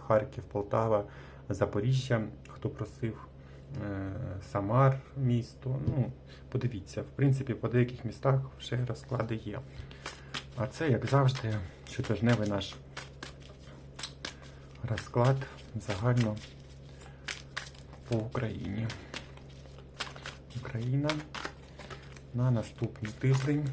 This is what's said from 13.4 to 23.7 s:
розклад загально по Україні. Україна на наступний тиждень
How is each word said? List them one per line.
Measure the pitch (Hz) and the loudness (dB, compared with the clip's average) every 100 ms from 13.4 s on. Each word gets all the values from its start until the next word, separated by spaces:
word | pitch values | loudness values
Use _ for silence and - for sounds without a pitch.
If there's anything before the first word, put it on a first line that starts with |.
| - - - - - - - - - - - - - - | -16 -16 -16 -16 -14 -6 -6 -6 -10 -10 -14 -16 -16 -8
розклад | 123 107 - 120 123 135 135 - - 110 - | -4 -2 0 6 6 6 0 -10 -10 -6 -4
загально | 95 120 123 110 107 - - - - - - - - - - - - - - - - - | 0 4 4 4 0 -6 -14 -16 -16 -16 -14 -14 -12 -8 -8 -8 -10 -10 -12 -16 -12 -2
по | 110 | 0
Україні. | 113 - 113 92 92 101 113 - - - - - - - - - - - - - - - - - | 0 -2 -2 -2 -4 -2 -2 -4 -10 -12 -12 -14 -16 -16 -16 -16 -14 -10 -10 -10 -12 -12 -10 -8
Україна | - 113 123 139 147 151 151 - - - - - - - - - - | -6 -4 0 2 2 0 -4 -8 -8 -10 -16 -16 -12 -12 -12 -16 -4
на | 120 127 | 2 4
наступний | 117 - - 110 - 107 | 4 2 -2 -4 -2 -6
тиждень | - 131 135 143 147 143 | 0 4 4 4 2 2